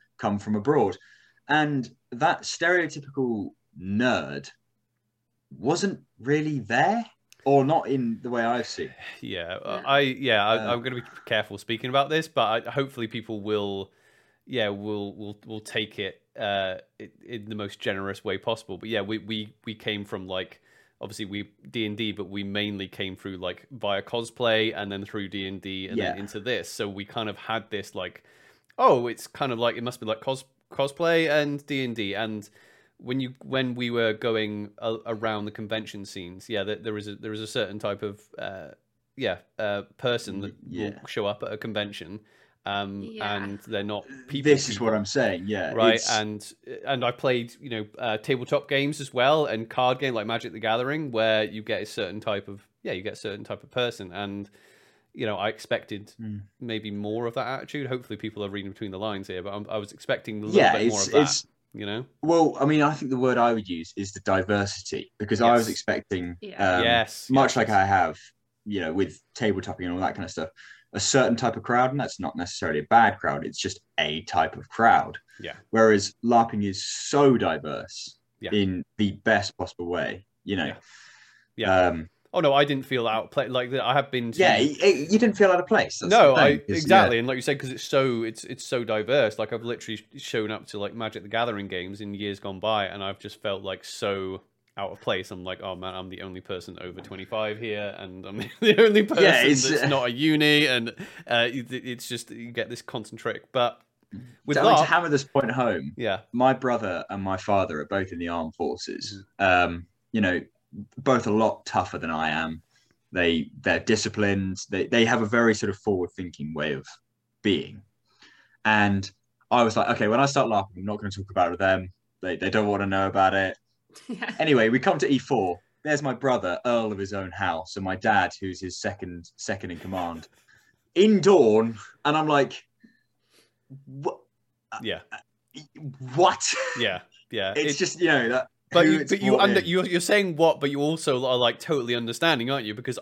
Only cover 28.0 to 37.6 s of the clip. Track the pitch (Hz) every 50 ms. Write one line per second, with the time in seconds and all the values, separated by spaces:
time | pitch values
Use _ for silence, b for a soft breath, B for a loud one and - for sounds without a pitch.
28 | 92 90 - - b b b b b b b b b b _ - 247 254 160 123
29 | 120 120 113 - - - - - 147 131 120 113 120 120 - 120 117 123 - -
30 | 113 107 110 - - 135 135 135 - _ _ _ _ _ - - 139 139 139 -
31 | 170 165 170 165 165 151 151 151 147 143 143 143 - - 147 135 131 120 113 113
32 | 104 98 98 101 113 110 110 107 101 - b b b b b b b b b _
33 | - 123 127 135 131 123 127 - - 135 131 131 131 127 120 120 123 120 117 117
34 | 117 110 107 110 - 117 113 110 107 104 104 104 104 101 - - 117 113 113 110
35 | - 117 117 107 113 113 107 104 104 104 104 - 110 101 113 110 107 101 - 104
36 | 98 98 - 101 90 87 92 95 - - 110 101 95 101 107 87 87 113 107 104
37 | 101 104 101 - 113 110 107 107 110 107 - 127